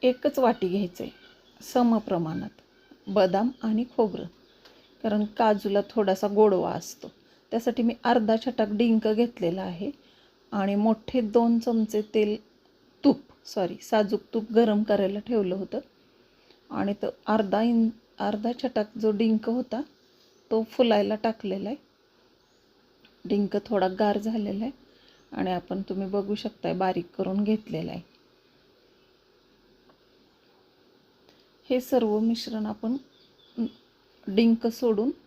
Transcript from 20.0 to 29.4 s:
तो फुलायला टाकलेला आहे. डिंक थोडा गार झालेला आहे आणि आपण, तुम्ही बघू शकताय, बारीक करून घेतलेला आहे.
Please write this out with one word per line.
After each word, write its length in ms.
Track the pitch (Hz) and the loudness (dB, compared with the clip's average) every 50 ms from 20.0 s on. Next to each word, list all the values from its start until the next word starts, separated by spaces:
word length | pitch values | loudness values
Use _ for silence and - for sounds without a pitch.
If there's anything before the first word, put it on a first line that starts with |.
| _ _ _ _ _ _ _ _ _ - | _ _ _ _ _ _ _ _ _ -2
तो 120 | 226 226 226 | -2 -2 -2
फुलायला 520 | - - - 254 233 214 208 202 202 214 | -2 0 2 2 4 4 2 2 0 -2
टाकलेला 540 | 208 - 226 220 - - 196 185 196 196 202 | -2 -2 -4 -4 -4 -6 -6 -6 -6 -6 -8
आहे. 80 | 269 - _ _ _ _ _ _ _ _ _ _ _ _ _ _ _ _ _ _ _ _ _ _ _ _ _ _ _ _ - | -10 -10 _ _ _ _ _ _ _ _ _ _ _ _ _ _ _ _ _ _ _ _ _ _ _ _ _ _ _ _ -4
डिंक 320 | 180 202 202 202 180 - 202 202 | -2 0 0 0 0 -2 -4 -4
थोडा 220 | - 220 196 185 190 | 0 0 0 0 0
गार 300 | 190 202 214 208 202 208 | 0 0 0 0 0 0
झालेला 480 | 208 220 226 220 202 208 196 202 226 | -2 -4 -4 -4 -4 -4 -4 -4 -6
आहे 60 | 269 - _ - _ _ _ _ - _ _ _ - | -8 -8 _ -20 _ _ _ _ -20 _ _ _ -14
आणि 200 | - - 185 185 | -8 -6 -4 -2
आपण, 300 | 180 180 - - 190 196 | -2 -4 -4 -6 -8 -8
तुम्ही 260 | 196 - 190 190 190 190 | -6 -6 -6 -6 -6 -4
बघू 280 | 196 202 196 202 214 | -2 -4 -2 -2 -4
शकताय, 380 | 214 - 214 - _ - 170 165 | -4 -6 -10 -10 _ -6 -4 -2
बारीक 320 | 180 190 185 180 175 170 - - - | 0 0 0 -2 -2 -6 -8 -6 -6
करून 260 | 190 185 190 202 208 | -4 -2 0 0 2
घेतलेला 480 | 208 220 214 214 - 160 160 170 - | 0 0 -2 -2 -6 -8 -6 -6 -8
आहे. 260 | - 175 - _ _ _ _ _ _ _ _ _ _ _ _ _ _ _ _ _ _ _ _ _ _ _ _ _ _ _ | -10 -12 -14 _ _ _ _ _ _ _ _ _ _ _ _ _ _ _ _ _ _ _ _ _ _ _ _ _ _ _